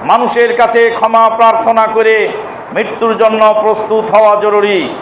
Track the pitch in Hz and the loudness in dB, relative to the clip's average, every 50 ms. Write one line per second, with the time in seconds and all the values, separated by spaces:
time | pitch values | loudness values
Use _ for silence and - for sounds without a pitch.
0 | - - - 233 247 220 - 240 240 233 233 240 240 226 233 233 233 226 - - | 0 0 0 0 0 -2 0 0 0 0 2 0 0 0 2 2 2 0 0 -2
1 | 214 226 226 226 226 226 220 226 233 226 226 226 226 226 226 226 220 220 220 220 | -2 0 2 2 2 2 2 2 2 2 2 2 0 0 0 0 0 0 0 0
2 | 226 220 220 220 202 - - - - - - - - - 147 175 220 170 - - | 0 2 2 0 0 -2 -4 -8 -10 -12 -14 -14 -14 -10 -6 -6 -6 -6 -6 -4
3 | 226 226 220 185 226 220 220 214 196 214 214 214 214 214 220 214 220 - 214 220 | -2 -2 0 2 0 0 2 2 2 2 2 2 0 0 -2 -2 -2 -2 -2 -2
4 | 214 - - 214 220 208 208 208 214 208 208 208 202 208 202 180 151 120 110 - | -2 0 2 4 4 4 2 2 0 0 0 0 0 0 0 -2 -2 -4 -8 -12